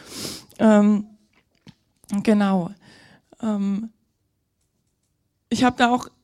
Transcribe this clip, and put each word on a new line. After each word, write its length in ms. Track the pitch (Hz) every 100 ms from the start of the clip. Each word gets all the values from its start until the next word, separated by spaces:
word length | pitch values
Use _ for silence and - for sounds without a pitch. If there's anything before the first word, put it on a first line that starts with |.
| - - - - - -
Ähm, 480 | 220 214 208 208 208 - _ _ _ _ - _ _ _ - 202
genau. 480 | 214 208 202 190 175 202 _ - - _ _ -
Ähm, 500 | 226 208 196 196 226 _ _ _ _ _ _ _ _ _ _ _ _ _ _ _ -
ich 160 | 226
hab 120 | 254 247
da 140 | 247
auch 180 | 247 - _